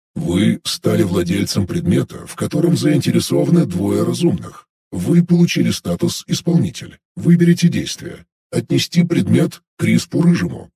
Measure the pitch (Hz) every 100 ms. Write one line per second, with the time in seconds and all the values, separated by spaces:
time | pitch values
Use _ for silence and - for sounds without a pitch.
0 | _ - - 90 110 - - - - 85
1 | 98 92 87 98 101 - 95 87 85 110
2 | - - - - 107 147 170 117 143 147
3 | - 117 - - - 170 - - - 101
4 | 175 175 170 - - - _ _ _ 175
5 | 175 170 175 175 175 - - - - 175
6 | 170 - - - - 165 110 - - -
7 | _ - - 175 170 170 170 - - -
8 | - - _ _ _ 123 - 135 - 170
9 | 175 170 101 117 170 - _ - 110 113
10 | - - 175 170 165 131 -